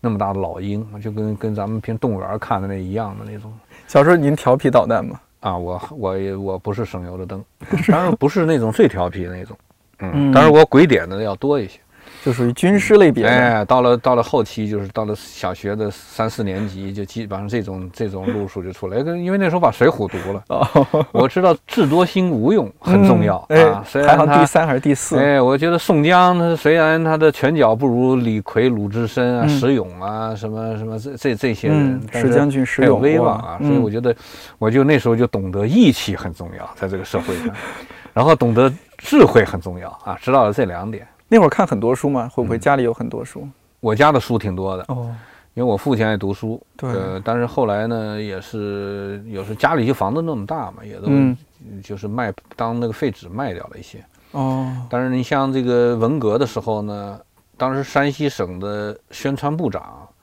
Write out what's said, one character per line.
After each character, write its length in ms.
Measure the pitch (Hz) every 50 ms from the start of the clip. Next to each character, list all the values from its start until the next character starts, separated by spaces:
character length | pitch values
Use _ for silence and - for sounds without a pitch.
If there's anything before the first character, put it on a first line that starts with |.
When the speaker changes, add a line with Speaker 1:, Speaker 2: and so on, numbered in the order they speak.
Speaker 1:
那 80 | - 120
么 80 | 110
大 160 | 101 104 98
的 80 | 98 98
老 180 | 95 82 87 87
鹰， 280 | 95 101 101 104 110 107 104 104
就 80 | 107 110
跟， 260 | 104 110 107 107 107
跟 180 | 101 - 110 107
咱 140 | 107 98 104
们 100 | 110 110
平 160 | - - 113 110
动 140 | - 127
物 80 | 107 95
园 180 | 92 92 101 107
看 240 | - - 113 98
的 40 | 95
那 100 | 98 98
一 160 | 95 92 92
样 220 | 95 110 113 101 98 104
的 120 | 107 107
那 80 | 107 104
种。 140 | 110 110 113 107 _ _ - - -
Speaker 2:
小 160 | - - 139
时 60 | 143 160
候 80 | 180
您 180 | 170 147 143 151
调 220 | 147 - 131 123
皮 140 | 143 - 131
捣 160 | 123 123 -
蛋 180 | - 117 101 -
吗？ 160 | - - - _ _ _ _
Speaker 1:
啊， 140 | - 104 90 87
我， 200 | 87 87 90 90 - -
我 260 | 156 147 107 92 95
也， 180 | 95 98 98 98
我 240 | 98 98 98 95 92
不 140 | _ 110
是 140 | 101 104 117
省 180 | - - 95 90
油 140 | 87 90 92
的 80 | 92
灯， 180 | 85 95 95 104 _ _ _ -
<laughs> 200 | - - 170 175 -
当 140 | 175 160
然 80 | 180 185 214
不 100 | - -
是 200 | 143 - 202 170
那 120 | 160 160 135
种 140 | 113 110
最 160 | 110 - 220 131
调 220 | - 95 90 90
皮 140 | 85 95 90
的 120 | 87 90
那 80 | 90 92
种。 100 | - 107 _ _ _ _ _ _ _ _ _
嗯， 120 | 101 92 -
Speaker 2:
嗯。 180 | 143 143 139
Speaker 1:
当 100 | 131 135
然 80 | 147 156
我 140 | 147 151 156
鬼 220 | - - 135 170
点 200 | 160 120 - 85
的 160 | 85 95 98
要 120 | 110 107 98
多 260 | - - 139 147 139
一 60 | 104
些。 120 | 92 - _ _ _ _ _ - - - -
Speaker 2:
就 100 | - 139
属 140 | 120 120 123
于 60 | 120 123
军 260 | - - 180 202 202
师 140 | 190 - 214
类 180 | 214 190 160
别 120 | 120 - 110
的。 60 | 113
Speaker 1:
哎， 340 | 123 127 123 123 117 107 104
到 160 | - 127 127
了， 140 | 123 120 120 117
到 160 | - 135 127
了 80 | 120
后 200 | 117 - - -
期， 240 | 110 - - - 107
就 120 | 104 107 104
是 100 | 101 95 -
到 100 | 110 110
了 100 | 104 104
小 380 | - - - - - - 92
学 240 | 90 - - 101 104
的 140 | 107 110 101
三 380 | 95 - - - - - 110 110
四 140 | - -
年 240 | 110 98 92 98 107
级， 240 | 101 92 95 98 98
就 140 | 98 104 101
基 220 | 95 - 113 113
本 120 | 101 98 95
上 80 | 101
这 160 | 104 117 120
种， 280 | 101 98 95 92 92 90
这 160 | - - 113 101
种 180 | 95 95 95
路 220 | 110 117 104 101 95
数 140 | - 101
就 100 | 87 92
出 160 | 90 - - 92
来。 80 | 95 113
因 320 | 139 165 170 175 175 180
为 60 | 190
那 80 | 196 196
时 60 | 175
候 100 | 160 180
把 100 | 175 127
《水 160 | 107 - 240 131
浒》 200 | - - 107 92
读 240 | - 92 87 95
了， 100 | 98 98 - _
Speaker 2:
哦。 580 | - - 139 - - 151 - - - 151 - -
Speaker 1:
我 160 | - 226 247 262
知 140 | - 190
道 120 | 180 185 165 - _
“智 200 | - - 254 185
多 180 | 139 147 175 185
星 260 | - - 190 185 180
无 200 | 160 113 110 143
用” 200 | 214 208 139 101 - _
很 280 | - 170 185 202 196
重 160 | 190 - 113
要， 220 | - - - - - _
Speaker 2:
嗯， 80 | 156 156
哎， 120 | 160 156
Speaker 1:
啊， 140 | 147 101 104
虽 140 | - - 139
然 160 | 143 147 147
他， 80 | 151 156
Speaker 2:
排 80 | 147
行 80 | 143 143
第 60 | 143
三 200 | 139 - 170 165
还 60 | 160
是 80 | 135 131
第 140 | - 147 143
四？ 240 | - - - 165 135
Speaker 1:
哎， 200 | 139 143 143 139
我 180 | 127 127 135
觉 140 | 139 151 170
得 80 | 170 170
宋 240 | - - 190 151
江 360 | 147 160 180 180 180 180 180 175
他 180 | 170 170 165
虽 160 | 156 - 147
然 300 | 160 165 156 156 160 165 165
他 100 | 160 160
的 160 | 156 160 156
拳 240 | 143 - - 135 165
脚 220 | 160 135 110 113
不 100 | 113 139
如 300 | 135 117 123 127 131 131
李 240 | 127 120 117 110 107
逵、 300 | 101 - - 110 117 131
鲁 180 | 120 107 101 101
智 180 | 98 117 117
深 340 | 107 - 127 123 123 123 120
啊、 40 | 117
Speaker 2:
嗯。 40 | 151
Speaker 1:
石 260 | 147 139 127 131 139
勇 260 | 120 92 90 87 90
啊， 340 | 90 101 107 110 110 110 110
什 160 | 101 107 107
么， 280 | 110 110 113 113 110 107
什 60 | 110
么 140 | 110 110 110
这， 180 | 107 143 139
这， 180 | 117 - 139 120
这 180 | 104 - 127
些 160 | 110 - - 147
人， 260 | 151 151 143 135 131
Speaker 2:
嗯， 80 | 131 131 -
Speaker 1:
但 120 | - 120
是 60 | 117 127
Speaker 2:
石 60 | 120
将 140 | 123 143 147
军、 160 | 139 139 131
石 180 | 123 - - 131
勇， 160 | 135 131 -
Speaker 1:
很 80 | 127 143
有 80 | 156 160
威 20 |
望 180 | - - - 110
啊， 200 | 113 82 82 87
Speaker 2:
哇， 60 | 143
Speaker 1:
所 20 | 147
以 100 | 143 139
我 120 | 123 104
觉 100 | 104 117
得， 120 | 120 123
Speaker 2:
嗯。 40 | 117 - - - - - - - - _
Speaker 1:
我 120 | 110 110
就 120 | 113 135
那 160 | 135 143 156 131
时 120 | - 120
候 60 | 117
就 100 | 113 123
懂 260 | 117 - 104 95 92
得 140 | 92 98 101
义 260 | 117 151 233 240 156
气 240 | 123 - - - 95
很 160 | - - 95
重 160 | 82 - 90 85 90
要， 100 | 95 - - -
在 140 | - - 95
这 80 | 98
个 80 | 92 92
社 160 | - - 95
会 160 | 85 85 92
上， 180 | 85 82 - 98 107 - - - -
<laughs> 340 | - - - - - - _
然 100 | 110 123
后 100 | 151 160
懂 200 | - 127 120 113
得 180 | 117 131 135 135 - _ _ -
智 300 | - - - 285 302 202
慧 180 | - - 117 101
很 160 | - - 92
重 180 | - 95 87 90
要 120 | 90 - - - -
啊， 120 | 104 90 82
知 100 | - 123
道 120 | 131 139 120
了 80 | 104
这 120 | 104 143 127
两 260 | 92 87 85 92 107
点。 160 | 113 101 - _ _ _ _
Speaker 2:
那 140 | _ 226 226
会 60 | 185
儿 20 | 147
看 180 | - - 196
很 120 | - 131 104
多 140 | 107 117 131
书 140 | - - 143
吗？ 220 | 139 127 113 123
会 120 | _ - 120
不 40 | 113
会 100 | 113 113
家 180 | 95 147 143
里 80 | 139 127
有 80 | 117
很 160 | 117 - 117 120
多 160 | 117 110 120
书？ 160 | - - -
Speaker 1:
嗯。 100 | 143 143 - _ _ _ _ _
我 140 | - 113 107
家 180 | 107 143 151
的 80 | 151 131
书 180 | - - 123 110
挺 160 | - 104 92
多 220 | 92 95 95 95
的。 80 | 92 92 -
Speaker 2:
哦。 240 | 131 123 120 117 117 113 - - _ _ _ _ _
Speaker 1:
因 100 | 117 123
为 40 | 123
我 60 | 104
父 220 | 98 - 143 131
亲 100 | 107 113
爱 100 | 107 110
读 180 | 101 98 98 98
书， 280 | - - 110 113 120 _ _ _
Speaker 2:
对。 120 | - - 127
Speaker 1:
呃， 300 | 117 95 95 95 95 95 101
但 120 | 113 113
是 100 | 120 120
后 180 | 117 - - 127
来 220 | 107 101 104 110
呢， 340 | 113 120 113 110 107 107 107
也 180 | 107 104 95 95
是 800 | 101 - - 110 104 101 101 101 101 98 101 101 101 98 101 101 101
有 160 | 113 107 98
时 120 | 95 101 110
家 200 | 107 - 135 165
里 120 | 147 113
就 60 | 117
房 220 | 131 - 101 98 123
子 60 | 160
那 140 | 165 165 151
么 100 | 113 98
大 240 | 101 160 156 123 90
嘛， 140 | - - 107
也 100 | 104 104
都 80 | 95 95
Speaker 2:
嗯。 300 | 123 143 139 135 131 127 123 - _ _ _ 135 113 107 98
Speaker 1:
就 140 | 98 - 104
是 100 | 98 113
卖， 260 | 104 104 120 123 104 95 - _ _ -
当 240 | - 117 113 117 120
那 80 | 120
个 60 | 117
废 180 | 107 - 156 131
纸 160 | 104 - - 87
卖 260 | 90 110 143 123 90
掉 100 | 85 - -
了 60 | - -
一 40 |
些。 160 | - - - 110 - _ _ _ _ _
Speaker 2:
哦。 380 | - 147 135 131 131 131 131 127 127 127 123 120
Speaker 1:
但 120 | - 123
是 80 | 127 127
你 140 | 127 127
像 280 | 123 - 151 139 135 135
这 120 | 131 135
个 340 | 127 123 123 120 120 120 120
文 240 | 113 113 117 147 156
革 180 | 120 107 104 120
的 80 | 143
时 140 | 120 - 117
候 220 | 101 113 110 107
呢， 360 | 104 104 104 101 101 101 101 104 _ _ _ _ _ _ _
当 180 | _ 131 131 131
时 80 | 135
山 300 | 135 - - 151 139 143
西 160 | 135 143 151 143
省 320 | - - 95 87 90 90
的 360 | 95 104 104 104 104 104 104 - _ _
宣 240 | - - - 139 139
传 220 | 135 - 147 151
部 140 | 160 175 123
长 120 | - - - 50 55 69 76 _ _ _